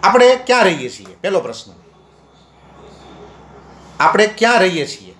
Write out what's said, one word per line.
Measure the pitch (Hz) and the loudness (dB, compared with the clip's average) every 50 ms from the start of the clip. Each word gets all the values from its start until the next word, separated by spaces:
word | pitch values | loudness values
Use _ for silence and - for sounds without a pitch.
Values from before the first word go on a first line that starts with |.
| - | 2
આપણે | 196 196 247 240 247 262 | 4 4 6 6 4 4
ક્યાં | 254 254 - 247 247 220 | 2 0 -2 0 2 2
રહીએ | 190 170 143 127 120 | 0 0 -2 -8 -12
છીએ? | - - 101 92 90 _ | -12 -16 -20 -20 -20 _
પહેલો | - 190 196 175 | -8 -6 -6 -4
પ્રશ્ન, | - - 113 - - 98 90 87 _ _ _ _ _ _ _ _ _ _ _ _ _ _ _ _ _ - - - - - - - - - - - - - - - - - - - - - - - - - - - | -6 -6 -14 -14 -18 -20 -20 -20 _ _ _ _ _ _ _ _ _ _ _ _ _ _ _ _ _ -20 -20 -20 -20 -20 -20 -20 -20 -20 -20 -20 -20 -20 -20 -20 -20 -20 -20 -20 -20 -20 -20 -20 -20 -20 -6 -2
આપણે | 151 156 156 180 214 | 0 0 2 2 0
ક્યાં | 208 - - 220 233 240 226 | 0 0 -2 0 0 2 2
રહીએ | 190 185 175 165 143 | 0 0 -2 -4 -8
છીએ? | - - - - 92 - _ | -8 -10 -18 -20 -20 -20 _